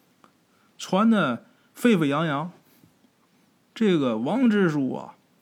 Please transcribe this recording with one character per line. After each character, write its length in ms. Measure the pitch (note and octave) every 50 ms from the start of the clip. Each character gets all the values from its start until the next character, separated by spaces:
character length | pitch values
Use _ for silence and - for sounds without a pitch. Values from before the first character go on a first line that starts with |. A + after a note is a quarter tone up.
| _ _ _ _ _ _ _ _ _ _ _ _ _ _ _
传 320 | - - - F#3+ F#3 A3 A3+
得 360 | A3+ G3+ D#3+ C3 A#2 - - _ _ _ _ _ _
沸 240 | - - B3 G#3+
沸 100 | E3 D#3
扬 180 | C#3 C#3 D3+ E3+
扬。 240 | D#3+ C#3 C#3+ E3 F3+ - _ _ _ _ _ _ _ _ _ _ _ _ _ _ _ _ _ _ _ _ _ _ _ -
这 220 | - A3+ G3+ F3+
个 220 | D3+ C3+ B2 A2+ A2
王 300 | A#2+ D3+ G3+ C4+ C4 A3+
支 200 | G#3 G#3 F#3+ E3
书 240 | D3 D3 C3+ B2+ -
啊， 220 | - - - - _ _ _ _ _